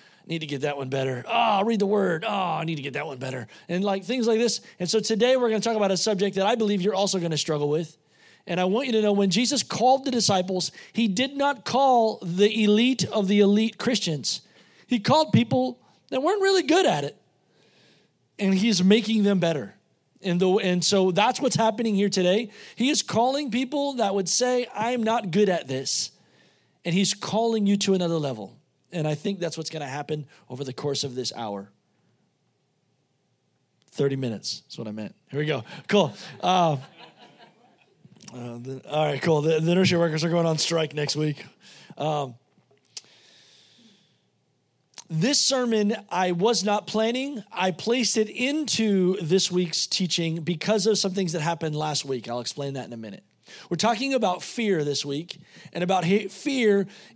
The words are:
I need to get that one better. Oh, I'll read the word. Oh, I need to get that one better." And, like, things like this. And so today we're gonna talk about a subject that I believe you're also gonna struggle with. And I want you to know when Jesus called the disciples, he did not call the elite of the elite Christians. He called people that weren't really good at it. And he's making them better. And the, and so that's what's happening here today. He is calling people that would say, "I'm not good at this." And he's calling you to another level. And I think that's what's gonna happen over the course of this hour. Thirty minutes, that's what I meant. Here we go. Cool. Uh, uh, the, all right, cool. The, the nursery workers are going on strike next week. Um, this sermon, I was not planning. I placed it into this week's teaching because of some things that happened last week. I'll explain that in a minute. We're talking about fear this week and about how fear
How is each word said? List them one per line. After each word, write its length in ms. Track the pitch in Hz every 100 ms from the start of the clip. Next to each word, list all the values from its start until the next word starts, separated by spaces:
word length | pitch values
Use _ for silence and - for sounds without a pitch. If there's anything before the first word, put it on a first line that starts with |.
| - _
I 60 | -
need 120 | 165
to 60 | 151
get 160 | 139
that 140 | 143 143
one 140 | 131
better. 340 | 135 135 123 123
Oh, 60 |
I'll 320 | 233 226 202
read 160 | 214 220
the 60 | 196
word. 400 | 208 190 160 220
Oh, 20 |
I 360 | 202 180 156 160
need 100 | 156
to 60 |
get 120 | 139
that 120 | 143 151
one 120 | 131
better." 300 | 127 127 110 - -
And, 120 | 175
like, 220 | 202 196
things 240 | 180 254 226
like 120 | 220
this. 200 | 233 - - -
And 120 | 175
so 100 | 220
today 380 | 214 214 247 262
we're 120 | 240
gonna 120 | 220
talk 160 | 220 220
about 140 | 196
a 60 | 185
subject 380 | 220 196 202 185
that 100 | 196
I 100 | 240
believe 260 | 208 208
you're 140 | 185 190
also 240 | 202 190
gonna 180 | 170 151
struggle 320 | - 151 147
with. 280 | 156 165 - _ _ - - -
And 140 | 185
I 60 | 185
want 220 | 214 269
you 60 |
to 80 | 220
know 100 | 208
when 160 | 202 196
Jesus 340 | 175 240 285
called 400 | - - 240 269 277
the 60 |
disciples, 600 | 240 208 190 185 185 175 - -
he 160 | - 226
did 280 | 190 269 277
not 300 | 277 277 -
call 540 | 254 269 247 220 -
the 420 | 180 180 208 220
elite 420 | 208 208 247 262 -
of 220 | 226 196
the 100 | 208
elite 380 | 202 208 220 -
Christians. 640 | - 240 - 147 - - - _ _ _ -
He 120 | 240
called 320 | 208 294 311
people 480 | 226 240 262 254 247 _ _ -
that 120 | 262
weren't 200 | 302 415
really 220 | 381 381
good 220 | 262 339 320
at 200 | 151 139
it. 120 | - _ _ _ _ _ _ _ _ _ _ _ -
And 160 | 196 190
he's 280 | 226 180
making 400 | 185 220 202 220
them 160 | 202 190
better. 360 | 165 151 101 - _ _ _ _
And 160 | 196 175
the, 100 | 185 185
and 280 | 190 180
so 280 | - 196 185
that's 280 | 175 226 247
what's 160 | 262 -
happening 400 | 226 220 226 196
here 140 | 202
today. 400 | 196 180 202 233 - - -
He 140 | 254
is 140 | 302
calling 480 | - 214 247 285 285
people 420 | 240 254 285 277
that 220 | 254 202 196
would 120 | 185
say, 400 | - 247 247 240
"I'm 300 | - 226 247
not 260 | 220 226 208
good 180 | 175 196
at 180 | 175 127
this." 440 | 131 131 - - _ _ _ _ _ _ _
And 120 | 175 175
he's 180 | 190
calling 540 | - - 208 233 226 202
you 100 | 202
to 160 | 202
another 240 | 190 175 165
level. 400 | 143 110 98 - _ _ _
And 140 | 175 151
I 80 | 151
think 240 | - 190
that's 180 | 170 165
what's 120 | 156
gonna 180 | 160 139
happen 400 | 139 147 151 143 - -
over 140 | 127
the 100 | 135
course 300 | 123 147 139
of 120 | 139 123
this 180 | 120 -
hour. 340 | 110 101 101 _ _ _ _ _ _ _ _ _ _ _ _ _ _ _ _ _ _ _ _ _ _
Thirty 240 | - 139 135
minutes, 460 | 127 104 - -
that's 160 | - -
what 100 | 110
I 40 |
meant. 220 | 107 104 - -
Here 100 | 135
we 60 | 151
go. 180 | 135 113 - -
Cool. 260 | 202 160 - - 131
Uh, 360 | 180 185 165 139 - - - _ - - - _ _ _ _ _ - - -
uh, 240 | 123 120 120
the, 240 | 123 135 -
all 160 | 147 151
right, 160 | 139
cool. 200 | 170 156
The, 180 | 151 156
the 160 | 160 180
nursery 240 | 185 170
workers 240 | 170 156
are 60 | 165
going 180 | 170 165
on 100 | 156
strike 380 | - 165 156 151
next 200 | 147 151
week. 300 | 156 143 - _ - - - -
Um, 360 | 147 151 135 117 _ _ _ _ _ - - _ _ - - - _ _ 226 202 _ _ _ _ _ _ _ _ _ - -
this 280 | 160 220 285
sermon, 580 | - 262 247 220 208 214 -
I 220 | 175 185
was 320 | 175 214 202
not 240 | 196 208 202
planning. 560 | 214 220 247 277 269 -
I 180 | - 185
placed 480 | 180 214 247 233 226
it 120 | 214
into 880 | - 254 302 302 - 220 196 180 190
this 300 | 156 185 -
week's 340 | 180 175 - -
teaching 560 | - 180 - 165 165
because 460 | 151 165 - 214 214
of 100 | 208
some 140 | 196
things 220 | 185 185
that 80 | 160
happened 340 | 156 170 160 151
last 280 | 151 143
week. 240 | 143 127 107
I'll 120 | 123
explain 340 | 117 - 139
that 140 | 135 113
in 60 |
a 40 | 117
minute. 260 | 110 98 _ _ - - -
We're 80 | 170
talking 380 | 214 214 269 262
about 260 | 226 180
fear 420 | - - 220 175
this 220 | 147 135 143
week 320 | 143 175 - - - -
and 120 | -
about 200 | 175 190
how 260 | 165 208 196
fear 580 | - 294 269 220 202 196 - -